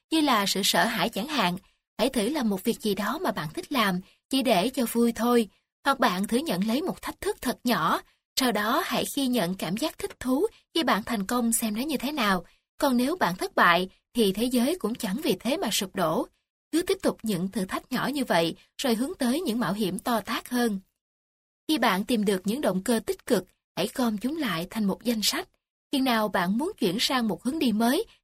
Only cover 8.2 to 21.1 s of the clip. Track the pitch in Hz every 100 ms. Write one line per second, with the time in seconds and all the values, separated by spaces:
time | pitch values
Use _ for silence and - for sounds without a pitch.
8.2 | _ - 262 208 214 285 381 233 - -
9.2 | 269 247 170 190 160 202 311 - 403 -
10.2 | 254 262 427 - _ 339 254 202 233 233
11.2 | 190 247 233 233 226 208 285 262 262 302
12.2 | 208 190 - _ _ _ 285 240 254 359
13.2 | - 190 392 - 196 170 185 - _ 247
14.2 | 208 190 247 247 247 359 208 247 214 214
15.2 | 330 185 226 330 262 - 185 190 160 180
16.2 | 320 _ _ _ _ 311 349 - 277 -
17.2 | 220 185 190 220 185 285 - 247 160 285
18.2 | 247 185 165 - _ - 269 220 277 381
19.2 | 247 285 349 226 185 202 196 180 - 226
20.2 | 202 269 - 247 240 196 - _ _